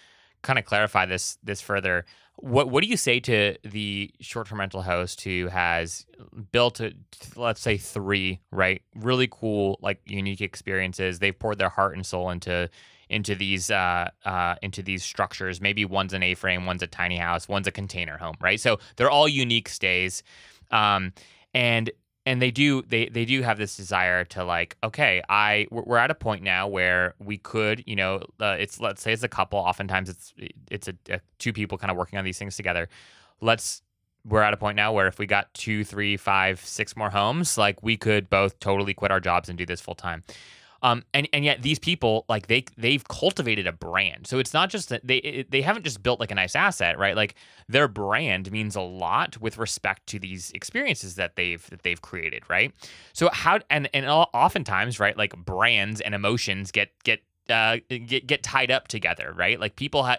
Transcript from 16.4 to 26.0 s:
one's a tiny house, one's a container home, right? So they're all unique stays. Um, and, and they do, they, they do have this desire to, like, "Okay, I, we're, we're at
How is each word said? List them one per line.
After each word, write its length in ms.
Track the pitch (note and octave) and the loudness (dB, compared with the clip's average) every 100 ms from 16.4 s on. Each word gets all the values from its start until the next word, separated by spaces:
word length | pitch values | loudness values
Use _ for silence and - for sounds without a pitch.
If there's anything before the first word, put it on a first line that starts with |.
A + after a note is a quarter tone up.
| F#2+ F2+ F#2 | -2 -2 -2
one's 160 | F2+ | -4
a 60 | F2 | -4
tiny 300 | - F2+ F2 | -4 -2 -2
house, 300 | E2+ E2+ - | 0 -2 0
one's 200 | G2 G2 | -2 -2
a 40 | |
container 460 | - G2 F2+ E2+ D2+ | -4 -8 -6 -8 -8
home, 180 | E2+ D#2+ | -10 -2
right? 180 | F#2 G#2+ | 0 2
So 200 | B2 G#2 - - | 2 2 -2 0
they're 160 | B2+ | 4
all 160 | C#3+ D3+ | 6 6
unique 420 | C#3 B2 A#2 G2 | 4 2 0 0
stays. 540 | - F#2+ F2+ F#2 - - - - - - | -4 0 0 0 -4 -12 -20 -20 -20 -2
Um, 420 | A2+ G#2 G2 F#2 - - _ _ | 2 4 4 0 -8 -20 _ _
and, 380 | B2+ A#2+ A#2 A2+ - _ _ - | 0 4 2 0 -6 _ _ -2
and 120 | B2+ | 2
they 120 | B2+ | 2
do, 320 | A#2+ C#3+ C3+ | 4 2 2
they, 240 | A2+ A#2 A#2 | 0 0 0
they 180 | A#2 A#2 | -2 0
do 160 | C3+ | 0
have 160 | A#2+ G#2+ | 2 0
this 180 | G#2 - | -2 -6
desire 480 | F#2 G2 F2+ F2+ F2 | -2 2 2 2 -2
to, 180 | F#2+ | -6
like, 340 | F2+ E2+ F2 - | -4 -2 -4 -4
"Okay, 400 | A2 - C#3+ F2+ - | -6 0 2 2 2
I, 380 | G2+ G#2 G#2 G#2+ | 2 4 2 0
we're, 100 | A#2 | -6
we're 160 | - | 0
at 140 | A#2 | 2